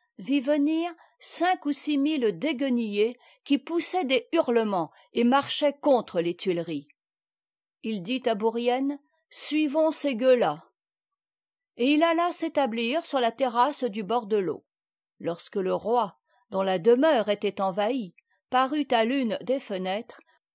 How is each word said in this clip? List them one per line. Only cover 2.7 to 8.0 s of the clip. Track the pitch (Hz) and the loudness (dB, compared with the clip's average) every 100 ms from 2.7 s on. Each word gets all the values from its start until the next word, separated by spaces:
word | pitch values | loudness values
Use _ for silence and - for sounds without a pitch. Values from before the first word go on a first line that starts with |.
| 240 220 202 220 247 _ _ | 0 0 0 0 -2 _ _
qui | - 277 | -2 -2
poussaient | - 339 - 370 | 0 -4 -2 -2
des | 262 262 - | 0 0 0
hurlements | 330 302 233 220 196 156 _ _ | 0 2 2 2 -2 -4 _ _
et | 233 | 0
marchaient | 240 277 - - 294 | 2 2 0 -2 -2
contre | 277 302 240 - 180 | 0 2 2 2 -2
les | 170 175 | -2 -2
Tuileries. | 190 170 170 147 - _ _ _ _ _ _ _ _ _ | -2 -2 -4 -8 -10 _ _ _ _ _ _ _ _ _
Il | 220 214 | -6 -6